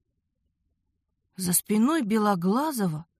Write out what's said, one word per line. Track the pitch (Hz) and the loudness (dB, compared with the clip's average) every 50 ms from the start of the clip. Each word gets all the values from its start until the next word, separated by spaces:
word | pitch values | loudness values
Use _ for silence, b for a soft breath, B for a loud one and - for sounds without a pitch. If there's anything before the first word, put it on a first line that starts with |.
| _ _ _ _ _ _ _ _ _ _ _ _ _ _ _ _ _ _ _ _ _ _ _ _ _ _ _ | _ _ _ _ _ _ _ _ _ _ _ _ _ _ _ _ _ _ _ _ _ _ _ _ _ _ _
За | - 185 175 175 | -6 -2 -2 -2
спиной | - - - 208 220 226 285 330 330 240 | -2 0 0 0 2 2 2 2 0 0
Белоглазого | 190 220 220 208 208 202 170 170 185 214 262 302 320 277 233 196 175 156 151 165 _ _ _ | 0 0 0 2 2 0 0 0 0 0 0 0 -2 -2 -2 -2 -4 -4 -6 -10 _ _ _